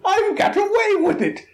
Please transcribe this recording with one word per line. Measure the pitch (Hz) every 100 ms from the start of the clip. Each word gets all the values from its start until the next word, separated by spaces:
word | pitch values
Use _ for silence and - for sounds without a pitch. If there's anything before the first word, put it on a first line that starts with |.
I've | 370 403 427 339
got | - -
away | 415 453 440
with | 381 330 -
it. | 220 - -